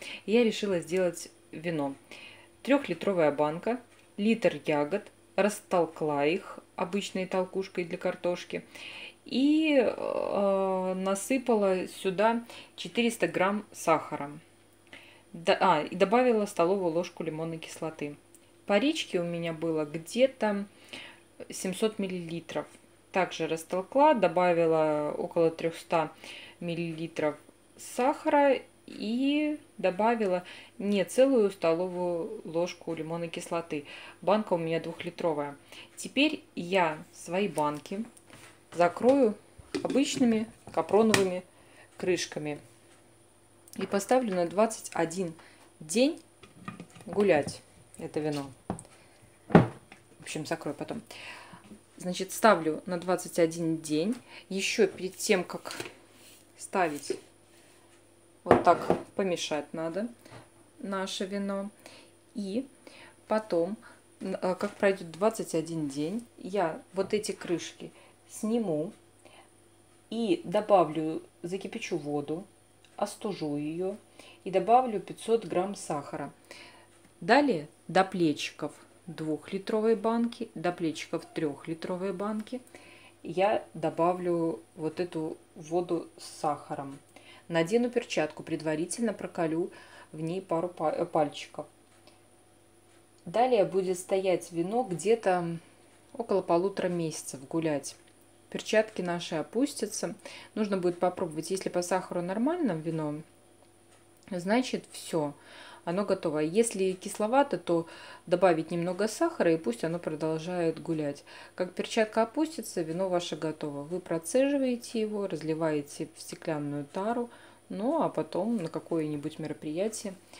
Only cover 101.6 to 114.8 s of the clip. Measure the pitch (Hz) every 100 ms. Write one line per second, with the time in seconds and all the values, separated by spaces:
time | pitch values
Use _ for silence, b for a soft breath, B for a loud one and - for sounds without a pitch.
101.6 | - 175 175 185 180 180 175 190 254 359
102.6 | 285 165 160 160 151 147 165 _ _ _
103.6 | _ _ _ - _ _ - 180 175 226
104.6 | 254 196 - - - 170 147 147 B B
105.6 | B B - 175 196 190 175 151 156 185
106.6 | 233 196 190 185 202 - 214 269 277 175
107.6 | - 170 165 B B B - 175 190 160
108.6 | 160 175 170 180 214 - 330 - 185 165
109.6 | 165 240 160 170 170 156 160 160 160 180
110.6 | 165 160 147 160 147 143 B B B -
111.6 | 180 - 208 - 214 226 226 - 311 -
112.6 | 226 - 160 165 190 175 175 160 156 156
113.6 | 156 143 143 180 175 165 165 254 277 285
114.6 | 262 240